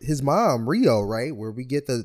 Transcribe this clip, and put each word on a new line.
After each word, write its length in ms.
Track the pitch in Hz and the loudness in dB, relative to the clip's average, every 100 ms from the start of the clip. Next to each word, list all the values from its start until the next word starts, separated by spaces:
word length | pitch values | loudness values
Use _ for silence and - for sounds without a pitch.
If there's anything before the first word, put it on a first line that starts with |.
his 220 | 123 147 | -4 -2
mom, 460 | 139 170 226 123 113 | 2 2 2 2 0
Rio, 340 | 214 262 110 | 2 4 4
right? 320 | 101 113 135 | 2 -2 -4
Where 160 | 120 110 | -6 -10
we 140 | 110 | -10
get 220 | 127 143 143 | -4 -4 -2
the, 180 | 120 | -6